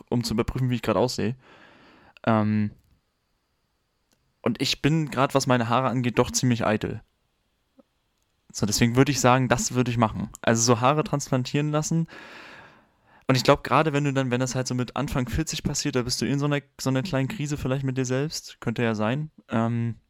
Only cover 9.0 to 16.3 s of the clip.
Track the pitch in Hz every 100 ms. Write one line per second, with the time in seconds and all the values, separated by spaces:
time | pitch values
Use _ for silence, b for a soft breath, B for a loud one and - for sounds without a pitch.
9 | 135 131 123 131 123 123 110 123 123 120
10 | 113 - 104 - - 113 113 117 123 151
11 | - 143 - 131 123 143 151 151 151 165
12 | 160 B B B B B B B B B
13 | B B B 131 - 143 - 127 156 143
14 | 147 135 131 123 127 127 127 127 120 -
15 | 143 139 123 - 156 156 180 147 147 131
16 | 120 - 104